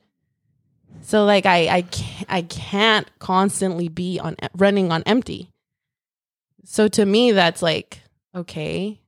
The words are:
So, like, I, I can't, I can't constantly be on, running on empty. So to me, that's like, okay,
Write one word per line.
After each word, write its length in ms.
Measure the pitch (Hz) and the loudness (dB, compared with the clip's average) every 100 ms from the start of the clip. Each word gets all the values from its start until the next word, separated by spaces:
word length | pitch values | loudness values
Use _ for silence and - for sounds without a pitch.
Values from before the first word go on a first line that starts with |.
| _ _ _ _ _ _ _ _ _ - | _ _ _ _ _ _ _ _ _ -20
So, 240 | - 214 208 | 0 2 4
like, 200 | 202 190 | 4 4
I, 220 | 175 160 | 4 2
I 140 | 180 | 0
can't, 420 | 180 - - - - | -2 -6 -8 -10 -6
I 120 | 185 | -6
can't 760 | 170 - - 196 220 214 - _ | -6 -10 -6 0 2 2 -2 _
constantly 680 | - 185 196 - 190 170 170 | -2 0 0 0 -4 -4 -6
be 300 | 160 180 175 | -6 -6 -6
on, 160 | 165 - - 175 | -6 -8 -8 0
running 360 | 196 202 180 | 2 2 0
on 120 | 165 - | -2 0
empty. 440 | 240 - - 180 _ _ _ _ _ _ _ _ _ _ _ | 0 -2 -10 -14 _ _ _ _ _ _ _ _ _ _ _
So 240 | - - 214 | -6 0 2
to 160 | 226 202 | 2 2
me, 260 | 214 247 | 4 4
that's 300 | 196 170 - | 4 2 0
like, 400 | 170 160 - - _ _ _ 185 | -2 -2 -6 -18 _ _ _ -14
okay, 640 | 175 156 156 170 202 208 | -12 -10 -6 -6 -6 -10